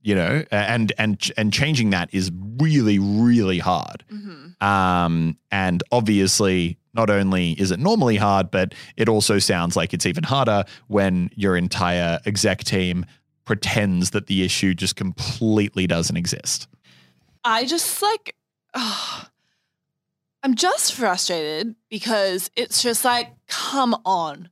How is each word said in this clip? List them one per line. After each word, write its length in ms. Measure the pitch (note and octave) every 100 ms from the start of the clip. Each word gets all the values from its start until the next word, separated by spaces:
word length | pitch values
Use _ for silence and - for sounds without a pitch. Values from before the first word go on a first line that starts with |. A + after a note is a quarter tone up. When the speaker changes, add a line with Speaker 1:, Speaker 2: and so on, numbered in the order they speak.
Speaker 1:
you 140 | G#2+ G2
know, 280 | E2+ C#3+ -
a-, 40 | G#2
and, 380 | G2+ A#2 G#2+ -
and, 220 | G#2+ G2
ch-, 140 | - -
and 140 | G#2+
changing 360 | - D3 C#3+ A2
that 200 | F#2 F2
is 180 | F#2+ F#2 F2 G2+ A#2+
really, 420 | D#3 D3 G#2+ G2+
really 600 | G2+ G#2 A#2+ A#2+ F#2+ F2+
hard. 460 | E2+ E2+ - - _
Speaker 2:
Mm-hmm. 520 | G#3+ G3+ D#3 D#3 F3 -
Speaker 1:
Um, 720 | - F2+ - E2+ E2 E2 D#2 _
and 320 | G2+ F#2 F2 -
obviously, 880 | A#2+ A2 G2+ F#2+ - G2 F#2 E2+ E2 _
not 160 | - G#2+
only 420 | G2+ G2 F#2 F2
is 180 | D#2 F#2+
it 80 | F2+
normally 360 | E3 A3+ B2+ G#2
hard, 340 | G#2 G2 F#2+
but 240 | F#2+ F#2+ - - -
it 140 | A2+
also 300 | G#2+ - G2+
sounds 360 | - F2+ E2+ E2
like 180 | E2
it's 120 | F2 F#2
even 180 | E2+
harder 400 | D#2+ C#3 A#2+ G2+ G2 - -
when 440 | G#2 G2 F#2 F2 -
your 220 | G2 F2
entire 640 | F2+ - F2 F2 E2+ E2+ -
exec 380 | G#2 G#2 F#2
team 420 | - G2 F2+ F2 F2 _ _ _
pretends 680 | - G#2+ - A2 G#2 F2+ F2
that 160 | G#2 -
the 160 | F#2+
issue 300 | F#2 - G2
just 220 | F2 F#2+ -
completely 920 | F#2+ - - - A2 G#2+ G2+ G2 F#2+
doesn't 280 | E2+ E2 F2
exist. 520 | E2+ - - - - _ _ _ _ _ _ _
Speaker 2:
I 220 | A#3+ A3+ B3+
just, 380 | E4 - -
like, 320 | G#4 A4+ - - _
<sighs> 200 | _ _ -
ugh, 520 | A3+ - - - - _ _ _ _ _ _ _ _ _ _ _
I'm 100 | C4+
just 400 | A#3 F4+ C5+ -
frustrated 800 | C4 A3 F3+ - E3+ D3+ D#3 A3+ A3 _
because 640 | G#3+ A#3 A3 G3 F#3 - -
it's 280 | A#3+ -
just 200 | A#3+ A3+
like, 280 | B3+ A#3+ A#3+ - _
come 480 | - - C#4 B3 A3 F#3
on. 440 | F#3 D#3+ C#3+ E3+